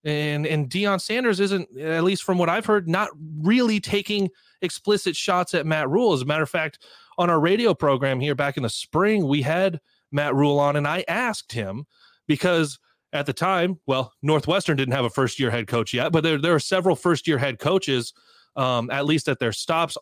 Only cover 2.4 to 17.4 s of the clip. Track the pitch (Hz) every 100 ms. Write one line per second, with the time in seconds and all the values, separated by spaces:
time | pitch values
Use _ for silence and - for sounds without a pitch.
2.4 | 165 190 220 214 165 180 208 151 156 151
3.4 | 160 247 240 208 - 202 196 208 190 _
4.4 | _ _ 185 - - 208 185 156 - 180
5.4 | 180 175 156 156 135 180 240 143 127 151
6.4 | 147 175 156 - - - _ - 175 160
7.4 | 160 208 233 160 151 131 135 127 143 139
8.4 | 143 143 117 - - 160 202 214 147 143
9.4 | 131 165 190 165 _ _ _ 143 147 139
10.4 | 143 143 143 147 143 170 - 190 247 214
11.4 | - 120 98 107 151 _ _ _ - 147
12.4 | 180 170 151 - _ _ _ 147 143 -
13.4 | 180 185 180 180 - 131 127 _ 143 156
14.4 | 147 190 - 143 131 135 120 - 127 -
15.4 | 123 120 107 117 110 120 147 160 160 151
16.4 | 156 165 - 190 185 156 180 160 - 143